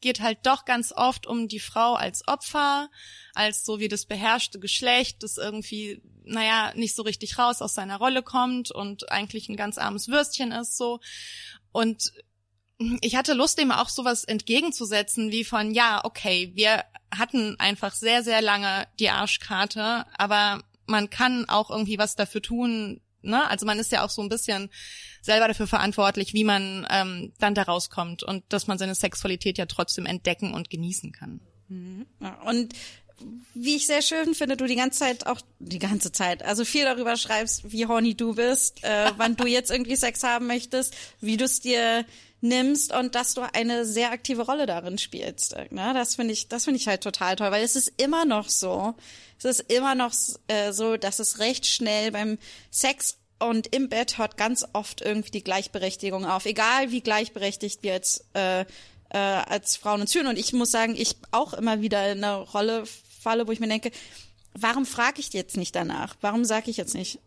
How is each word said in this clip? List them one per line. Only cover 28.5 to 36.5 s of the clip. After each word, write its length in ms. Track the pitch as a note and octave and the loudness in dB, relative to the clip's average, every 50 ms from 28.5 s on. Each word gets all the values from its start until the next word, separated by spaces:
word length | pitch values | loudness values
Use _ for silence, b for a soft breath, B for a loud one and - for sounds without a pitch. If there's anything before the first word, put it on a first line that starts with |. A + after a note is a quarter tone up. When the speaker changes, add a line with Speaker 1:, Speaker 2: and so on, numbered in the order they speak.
Speaker 1:
dass 160 | - G3+ - | -2 -2 0
man 100 | - G3+ | 0 -2
seine 180 | F#3 F#3+ F#3+ F#3+ | -2 -2 -2 -2
Sexualität 600 | - - F#3+ - - - G3 F#3 F3+ - G3 F#3 | 0 0 0 -2 -2 -2 -2 -2 0 -2 -2 -2
ja 100 | - F3+ | -2 -4
trotzdem 380 | D#3+ - - F3 - - - F3+ | -6 0 -2 0 0 0 -4 -2
entdecken 480 | - F3+ F3+ - - F3 - - F#3+ - | -4 -4 -2 0 -2 -2 0 -2 -4 -4
und 160 | E3 F3 - | -6 -8 -8
genießen 440 | - D#3+ E3 E3+ F#3 - - D#3+ D3+ | -6 -6 -4 -4 -4 -6 -8 -8 -14
kann. 280 | - - - - - - _ _ _ _ _ | -14 -14 -14 -14 -14 -16 _ _ _ _ _
Speaker 2:
Mhm. 380 | F#3+ F#3 F3+ F3+ F#3 F#3+ B3 - _ _ | -14 -12 -12 -12 -12 -14 -14 -16 _ _
Ja, 140 | - F#3+ F#3 - - | -12 -12 -12 -10 -4
und 320 | G#3 A#3 A#3 A#3+ A3+ B B B B B B B B - _ - - A3 A#3+ B3 - - | 0 0 0 0 -2 B B B B B B B B -20 _ -18 -16 -16 -18 -20 -16 -14
wie 220 | A#3+ A#3+ C4 D4 | -6 0 0 2
ich 100 | D4 C#4+ | 2 2
sehr 160 | - D4+ C#4+ D4 | 2 2 4 4
schön 320 | - D#4+ D#4+ D#4+ D4+ D#4+ | 2 2 2 2 2 2
finde, 220 | - D4+ C4 C4+ | 0 2 0 0
du 100 | A#3+ C4 | 0 2
die 80 | B3 B3+ | 2 2
ganze 240 | A#3+ B3+ C4 - - | 2 2 2 2 2
Zeit 280 | D4+ C4 B3 A#3+ - | 0 0 0 0 -2
auch, 140 | - B3 A#3 - _ _ _ | -4 -4 -4 -6 _ _ _
die 180 | - F3 E3+ F3+ | -12 -8 -6 -4
ganze 320 | E3+ G3 G#3 G3+ - F3+ | -2 0 0 0 0 -2
Zeit, 320 | - - G3 F3+ F3 - - | -2 0 0 0 0 -2 -2
also 220 | - | -2